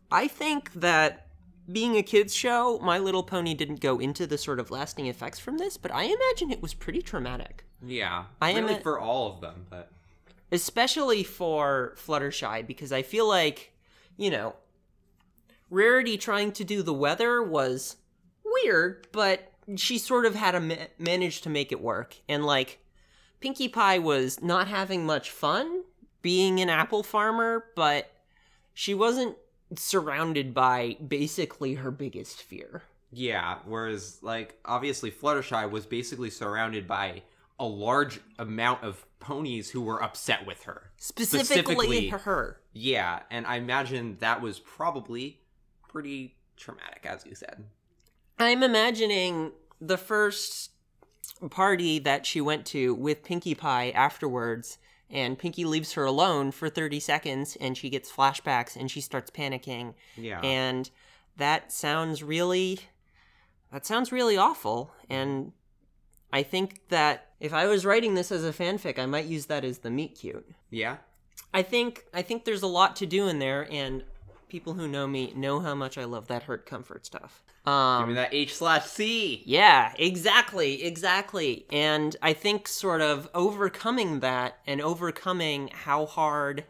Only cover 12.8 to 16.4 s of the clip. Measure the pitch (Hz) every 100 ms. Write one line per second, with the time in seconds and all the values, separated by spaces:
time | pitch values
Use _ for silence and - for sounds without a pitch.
12.8 | 143 131 131 214 220 196 156 139 - _
13.8 | _ _ _ - 196 139 107 - _ _
14.8 | _ _ _ _ _ _ _ _ - 180
15.8 | 214 254 240 214 - 202